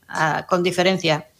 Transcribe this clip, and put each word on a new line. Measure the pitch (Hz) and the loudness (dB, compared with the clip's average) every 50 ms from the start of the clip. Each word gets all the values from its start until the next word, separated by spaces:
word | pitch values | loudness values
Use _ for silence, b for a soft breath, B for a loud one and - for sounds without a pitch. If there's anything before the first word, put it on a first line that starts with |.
| _ | _
a, | - - - 156 156 147 - - | -10 -4 -2 0 0 0 -4 -2
con | - 185 180 | -2 0 0
diferencia. | 175 180 180 185 180 190 190 180 - 160 151 147 - - _ _ | 0 0 0 2 2 2 2 2 0 0 0 0 -2 -12 _ _